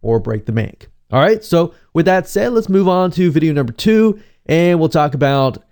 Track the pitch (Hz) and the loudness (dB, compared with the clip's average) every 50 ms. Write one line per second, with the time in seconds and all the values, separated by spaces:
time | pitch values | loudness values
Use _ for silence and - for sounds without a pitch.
0 | - 110 113 113 - 113 113 107 - - 110 113 107 98 - _ - - _ _ | -2 0 -2 -2 -2 -4 -6 -6 -6 -4 -4 -4 -4 -4 -8 _ -20 -20 _ _
1 | _ _ - 127 143 190 220 214 214 - - 170 170 - - _ _ _ _ - | _ _ 0 0 2 2 2 0 -2 -2 0 0 0 -2 -6 _ _ _ _ 0
2 | 254 233 185 185 175 - - 202 214 240 247 226 220 - 190 190 196 185 180 185 | 0 2 2 0 -2 -2 -4 -4 -2 0 0 -2 -2 0 0 2 2 2 2 0
3 | 185 180 156 175 180 175 143 160 156 160 151 143 135 117 113 - - 220 220 220 | 0 -2 0 0 0 2 2 2 0 0 0 -2 -4 -4 -6 -4 0 2 2 4
4 | 220 220 208 208 - _ _ _ _ - 156 165 170 175 175 170 160 156 - 165 | 2 2 0 -2 -10 _ _ _ _ -2 0 2 2 2 2 2 0 0 0 0
5 | 147 147 131 139 147 139 139 139 135 131 127 - _ _ | 0 0 -2 -2 -2 0 0 0 0 -2 -2 -6 _ _